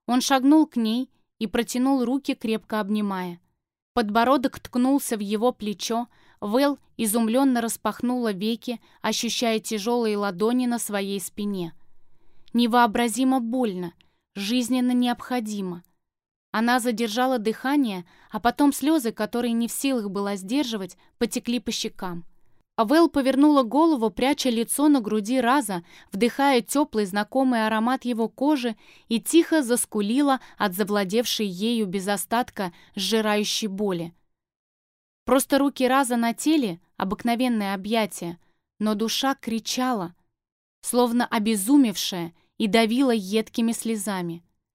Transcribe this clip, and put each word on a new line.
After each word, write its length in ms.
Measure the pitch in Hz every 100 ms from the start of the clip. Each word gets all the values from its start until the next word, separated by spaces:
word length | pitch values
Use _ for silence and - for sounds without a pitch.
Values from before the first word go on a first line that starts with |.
| -
Он 160 | 247
шагнул 460 | - 269 269 311 294
к 100 | 240
ней 320 | 220 233 254 _ _ _
и 80 | 220
протянул 580 | 240 233 254 262 269 240
руки, 280 | 269 -
крепко 460 | 240 226 220 - 214
обнимая. 600 | 196 214 202 185 180 175 _ _ _ _ _
Подбородок 640 | 240 208 226 240 285 240 -
ткнулся 580 | - 247 254 277 - 220
в 20 |
его 320 | 202 208 247
плечо, 560 | - 208 185 - 226 247 _ _ _
Вэл 380 | 208 240 285 269 _ -
изумленно 640 | 220 233 220 254 277 240
распахнула 680 | 226 - 214 - 247 247 226
веки, 480 | 185 214 226 - 233 - _
ощущая 580 | 214 214 233 - 233 220
тяжелые 580 | - 214 208 240 226 208
ладони 500 | 202 175 214 247 247
на 100 | 240
своей 420 | - 202 196 196
спине. 540 | - - 208 196 165 - - - - - - - -
Невообразимо 840 | 233 240 240 240 233 240 220 262 262
больно, 540 | 226 254 226 180 170 - _ _ _ 196
жизненно 560 | 202 247 233 254 247
необходимо. 920 | 247 247 240 - 254 214 208 185 175 - _ _ _ _ _ _
Она 280 | 208 233 247
задержала 600 | 240 220 233 220 254 254
дыхание, 640 | 214 220 254 294 240 185 170 _ _
а 80 | 214
потом 320 | 233 240 285
слезы, 400 | - 277 320 226
которые 420 | 208 214 240 247
не 140 | 233 233
в 40 |
силах 380 | - 277 254 202
была 260 | 196 202 202
сдерживать, 600 | 190 277 262 220 185 - _ _
потекли 420 | 233 240 - 240
по 120 | -
щекам. 520 | - 214 - 190 170 - - _ _ _ -
Вэл 320 | 214 311 330
повернула 540 | 285 262 262 302 285
голову, 480 | 226 269 330 277 220
пряча 400 | - 254 294 -
лицо 360 | 226 226 - 302
на 140 | 277
груди 400 | 202 214 202 262
Раза, 420 | 233 285 214 180 - - -
вдыхая 500 | 190 233 - 277 247
теплый 440 | - 277 294 214 196
знакомый 600 | 202 208 262 262 233 220
аромат 400 | 220 233 262 240
его 240 | 226 220
кожи 460 | - 277 294 240 220 - - _
и 120 | 226
тихо 440 | - 330 330 320
заскулила 760 | 233 240 - 214 202 254 285 262 - -
от 160 | 196 180
завладевшей 720 | 202 208 185 226 233 - 208
ею 400 | 180 220 233 196
без 200 | 190 185
остатка 640 | 202 - 233 254 - 180 - _ 208
сжирающей 720 | 190 220 214 208 208 - 214
боли. 460 | 190 208 170 165 - _ _ _ _ _ _ _ _ _ _ -
Просто 300 | 262 - 277
руки 280 | 277 - 247
Раза 300 | 262 240 240
на 180 | 233
теле — 460 | 226 302 311 220 170 _ -
обыкновенное 800 | 190 202 233 233 254 226 196
объятие, 640 | 196 202 226 202 - 170 170 _ _ _ _
но 160 | 214 208
душа 400 | 220 - 269 269
кричала, 800 | - 220 - - 254 226 175 - _ _ _ _ _ _
словно 460 | - 240 240 240 233
обезумевшая, 1080 | 233 214 214 196 285 233 180 - 180 165 - _ -
и 100 | 214
давила 440 | 226 226 240 269
едкими 640 | 226 185 214 220 - 226
слезами. 680 | 220 226 220 208 190 170 170 - _ _